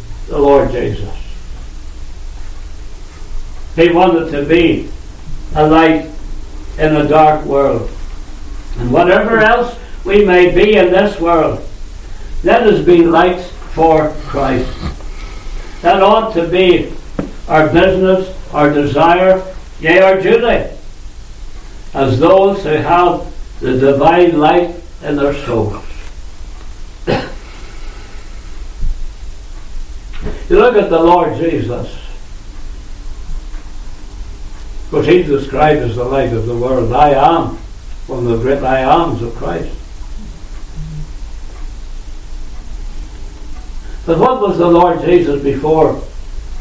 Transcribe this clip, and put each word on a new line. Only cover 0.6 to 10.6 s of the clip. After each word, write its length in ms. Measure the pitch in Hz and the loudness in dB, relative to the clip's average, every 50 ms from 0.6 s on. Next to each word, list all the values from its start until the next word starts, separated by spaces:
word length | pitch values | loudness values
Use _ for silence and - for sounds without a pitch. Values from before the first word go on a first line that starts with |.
| 120 117 | 4 2
Jesus. 440 | 120 120 123 110 - - - - - - - - - - - - - - - - - - - - - - - - - - - - - - - - - - - - - - - - - - - - - - - - - - - - - - - - - | 0 -2 -2 -2 -2 -4 -4 -6 -6 -8 -8 -8 -10 -10 -10 -10 -10 -10 -10 -12 -12 -12 -12 -12 -10 -10 -10 -10 -10 -10 -10 -10 -10 -10 -10 -10 -8 -10 -10 -10 -12 -12 -10 -12 -12 -12 -12 -14 -14 -14 -10 -8 -6 -6 -6 -6 -8 -10 -10 -6 2
He 140 | 165 165 175 | 4 4 4
wanted 400 | 165 170 185 180 165 165 160 - | 6 4 4 4 4 2 0 -2
to 140 | 139 143 143 | -2 -4 0
be 420 | 151 160 175 165 - 104 95 - - - - - - - - - - - - - - - | 2 4 4 4 4 2 0 -2 -6 -8 -10 -12 -14 -14 -12 -8 -8 -8 -8 -6 -4 0
a 100 | 151 156 | 2 4
light 420 | 156 156 160 165 160 156 151 143 - - - - - - - - - - - - - - - | 6 6 6 6 6 4 2 -2 -6 -10 -10 -10 -8 -8 -8 -8 -10 -12 -12 -12 -10 -4 -2
in 180 | 156 156 156 | 0 2 2
a 120 | 151 135 - | 2 2 4
dark 360 | 147 156 156 151 156 151 - | 6 6 6 6 4 2 0
world. 460 | - 135 139 139 135 120 110 104 - - - - - - - - - - - - - - - - - - - | 0 2 2 2 2 2 0 -4 -6 -8 -8 -10 -10 -10 -10 -12 -12 -12 -12 -12 -12 -10 -10 -10 -8 -6 -4
And 140 | 120 120 | -2 2
whatever 480 | 123 160 175 180 190 214 214 226 233 220 | 2 4 4 6 4 4 4 2 2 4
else 360 | 214 214 233 240 240 - - - - - - - - | 4 4 4 4 2 -2 -4 -10 -12 -12 -12 -8 -2
we 180 | 185 196 208 208 | 2 4 6 6
may 280 | 190 180 180 180 175 170 | 6 6 6 6 6 6
be 220 | 180 | 4